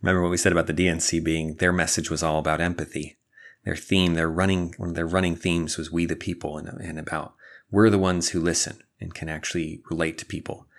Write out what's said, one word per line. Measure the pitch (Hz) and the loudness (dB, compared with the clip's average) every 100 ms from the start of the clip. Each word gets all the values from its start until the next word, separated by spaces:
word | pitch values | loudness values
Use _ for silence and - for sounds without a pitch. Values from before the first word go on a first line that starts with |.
remember | 87 92 | 2 2
what | 87 | 2
we | 87 | 2
said | 98 | 4
about | 85 80 | 4 2
the | |
D | 80 90 | 2 2
N | 82 | 2
C | - 82 | 0 0
being, | 80 80 78 76 | 0 -2 -2 0
their | 90 | 2
message | 90 80 - 80 | 2 0 0 -2
was | 78 | -2
all | 82 78 | 0 0
about | 78 78 | 0 0
empathy. | 87 85 76 80 76 _ _ - - _ | 0 -2 -6 -8 -10 _ _ -20 -20 _
Their | - - | -6 -6
theme, | - 98 90 | 0 2 4
their | 82 82 | 2 0
running, | 80 95 95 87 85 | 2 2 2 -2 -6
one | 90 | -6
of | |
their | 82 82 | -4 0
running | 90 92 82 | 0 0 0
themes | 92 85 78 - | 0 0 -2 -6
was | 78 | -4
"We | 82 85 | -2 -2
the | 85 | -2
People," | - - - 76 | -6 -6 -6 -8
and, | 76 - | -10 -12
and | 85 80 | -10 -10
about | 78 80 - _ - - _ | -8 -8 -8 _ -20 -20 _
we're | 101 110 | 6 8
the | 101 | 8
ones | 92 90 82 | 4 2 0
who | 90 | 0
listen | 82 80 - - _ _ | 0 0 -2 -6 _ _
and | 87 | -12
can | - 80 | -10 -10
actually | 78 - 90 80 80 - | -8 -6 -4 -4 -8 -8
relate | 82 82 80 | -2 -2 -4
to | - | -10
people | - - - - | -10 -8 -12 -12